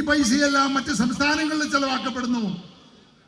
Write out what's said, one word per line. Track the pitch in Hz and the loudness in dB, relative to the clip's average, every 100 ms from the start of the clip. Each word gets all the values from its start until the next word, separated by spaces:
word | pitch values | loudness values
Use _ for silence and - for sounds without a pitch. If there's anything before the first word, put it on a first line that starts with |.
| 285 | 2
പൈസയെല്ലാം | 294 240 285 285 277 277 269 | 2 2 2 4 4 2 0
മറ്റ് | 302 233 | -2 0
സംസ്ഥാനങ്ങളിൽ | 247 233 294 311 311 302 285 | 0 0 0 0 0 -2 0
ചെലവാക്കപ്പെടുന്നു. | 277 269 254 254 247 240 240 202 175 - - - - - _ | 0 0 -2 -4 -4 -2 -2 -2 -6 -12 -20 -20 -20 -20 _